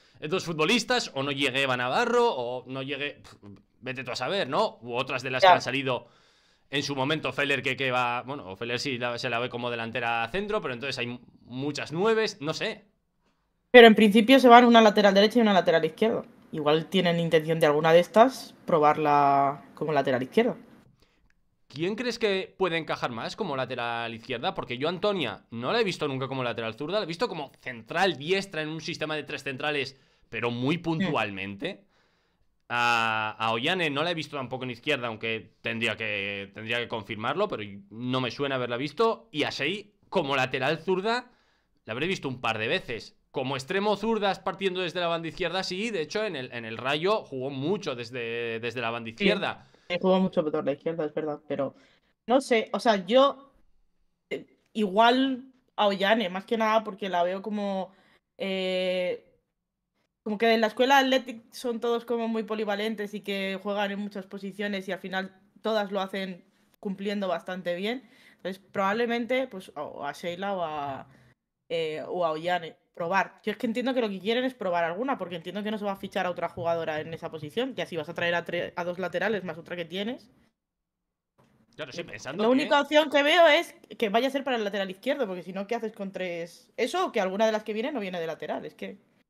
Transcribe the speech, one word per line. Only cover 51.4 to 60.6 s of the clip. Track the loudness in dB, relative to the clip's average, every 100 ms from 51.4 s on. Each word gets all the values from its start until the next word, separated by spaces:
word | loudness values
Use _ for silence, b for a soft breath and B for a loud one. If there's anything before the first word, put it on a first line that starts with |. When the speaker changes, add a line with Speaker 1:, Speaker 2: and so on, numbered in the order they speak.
| -8
Speaker 2:
pero | -6 -6 b b b b _ 0
no | 0
sé, | 4 0 0
o | 0
sea, | 2 2 4
yo, | 4 4 2 -12 _ _ _ _ _ _ _ _
eh, | -12 -12 _ _
igual | -4 0 6 6 6 2 -2 -10 _ _ 0
a | 0
Ollane, | 2 2 2 2
más | -6 -4
que | 0
nada | 2 2
porque | 0 -6 -2
la | 0
veo | 2 0
como, | -6 -4 -4 -4 -6 b b b _ -8
eh, | -4 -2 -2 0 0 0 -2 -4 -10 _ _ _ _ _ _ _ _ _
como | -8 0
que | 2
en | 4